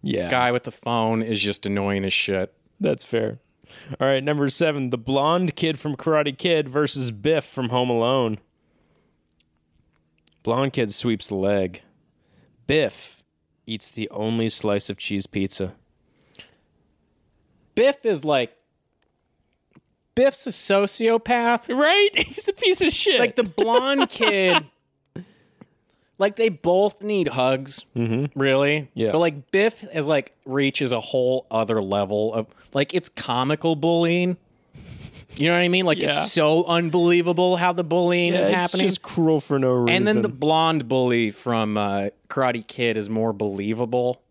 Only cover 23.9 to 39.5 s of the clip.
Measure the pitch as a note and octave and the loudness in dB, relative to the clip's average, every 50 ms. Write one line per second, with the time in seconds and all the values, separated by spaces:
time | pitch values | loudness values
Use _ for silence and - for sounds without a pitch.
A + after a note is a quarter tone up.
23.9 | C#4 C#4 C4+ - - - A#3 G#3+ G#3 G3 F#3+ F#3 F3+ - D3+ - _ _ _ _ | 2 2 0 0 0 -2 0 0 2 2 2 4 2 2 0 -4 _ _ _ _
24.9 | _ _ _ _ _ - F3+ _ _ _ _ _ _ _ - _ _ _ _ _ | _ _ _ _ _ -18 -18 _ _ _ _ _ _ _ -20 _ _ _ _ _
25.9 | _ _ _ _ _ _ F#3+ G#3 G3+ - A3+ A3+ F#3 D3 _ E3 F3 F#3 G3+ G#3 | _ _ _ _ _ _ -2 -2 0 2 0 0 0 0 _ 2 4 4 4 2
26.9 | G3 _ - G#3 G#3 G3 F3 D3 B2+ C3+ B2+ B2+ C3+ C3 C3+ C#3 C#3 - - _ | 0 _ -6 -2 0 0 0 -2 0 0 2 2 2 0 -2 -4 -6 -6 -8 _
27.9 | _ B2 A#2 A2+ A2+ A#2+ C#3 D3 _ C#3+ C3+ C3+ C3+ C3+ C#3+ C#3+ D3 D#3 D3 C3 | _ -4 -2 0 0 0 -2 -4 _ 0 2 2 4 4 4 2 2 0 -2 -8
28.9 | _ - A2+ A2+ G#2 D#3 E3+ E3+ D3+ C#3+ C3 _ - F#3+ G3+ A3+ A3 - - G3+ | _ -2 -2 0 2 2 2 2 0 -4 -14 _ 0 2 2 2 0 -4 -20 -10
29.9 | - E3 D3 C#3 D#3 C#3+ C3 - _ _ _ C3+ C3 C#3 C#3+ C#3 C3+ - D3 B2+ | -6 -4 0 0 0 0 0 -4 _ _ _ -4 -2 0 0 0 0 0 -2 -2
30.9 | B2 A2+ A2 - - C3 B2+ B2 C3 C3 - _ - A2+ A2+ G#2 A2+ A2 G2+ F#2+ | -2 -2 -4 -2 -2 0 2 2 0 -2 -4 _ -2 -2 0 2 0 -2 0 0
31.9 | G2+ G2+ G2+ F#2+ G#2 G#2 G#2+ A2 A2 A2+ A2 - - _ - - - C3+ C#3+ - | 0 0 0 0 0 -2 -2 0 -2 -4 -6 -6 -10 _ -20 -8 -2 -2 -2 0
32.9 | - F3+ F3 - _ - - - A#2+ A#2+ B2+ C3+ D3+ D3+ - E3 E3 D3+ C#3 E3 | -2 -4 -4 -4 _ -12 -6 -2 0 0 2 0 0 0 0 0 0 0 0 0
33.9 | E3+ E3+ E3+ E3 E3+ F3 F3+ F3+ F3+ F3 _ _ _ _ _ _ _ - - - | 2 2 2 2 0 0 0 -2 -4 -6 _ _ _ _ _ _ _ -20 -20 -20
34.9 | - - - - - - - _ - - C#3 E3 F3 F3 F3+ F3 F3 F#3 F#3+ F3 | -20 -18 -20 -20 -20 -20 -20 _ -6 -2 0 2 4 4 2 2 2 2 2 2
35.9 | D#3 - D3+ D3 C#3+ D3 - - - F3 D3+ D3+ D#3 E3 F3 - E3+ E3+ E3+ E3 | 2 2 2 0 0 2 2 2 2 4 4 4 4 2 2 2 2 0 0 2
36.9 | D3+ F3+ E3+ E3+ F3 F3 E3+ E3+ F3 E3 F3+ F3+ F3+ F3 F3 F3+ F3 E3+ F3 D#3 | 2 2 4 4 4 4 2 2 2 2 2 2 2 2 2 0 2 0 0 0
37.9 | E3 F3 F3+ F3 F3 F3 F3 E3+ F3 F#3 F#3 G3 - F3+ F3 F3 - F#3 F#3+ G3 | 0 2 2 2 2 2 2 2 0 2 2 2 2 2 0 0 0 0 0 0
38.9 | F#3+ F#3 _ - - - E3 D#3+ D#3+ D3+ C#3 - | 0 -2 _ -6 -2 0 2 2 2 2 0 0